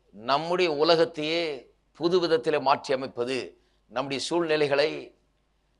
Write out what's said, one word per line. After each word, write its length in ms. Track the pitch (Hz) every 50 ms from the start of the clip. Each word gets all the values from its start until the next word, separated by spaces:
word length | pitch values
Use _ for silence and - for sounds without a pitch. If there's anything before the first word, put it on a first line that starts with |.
| _ _
நம்முடைய 580 | - 101 110 123 135 147 160 170 175 180 180 170
உலகத்தையே 720 | 151 139 151 165 170 160 165 165 165 151 151 151 160 170 170 156 143 127 - - _ _ _ _ _
புது 240 | - 147 170 175 180
விதத்திலே 400 | 170 165 160 160 160 160 147 147
மாற்றி 300 | 131 135 143 135 - - 135
அமைப்பது, 440 | 127 135 123 - - 120 123 135 123 104 80 - _ _ _ _ _ _ _
நம்முடைய 280 | 104 123 139 139 139 127 -
சூழ்நிலைகளை, 680 | - 160 170 170 160 156 156 147 139 143 139 147 156 151 143 131 - - _ _ _ _ _ _ _ _ _ _ _ _ _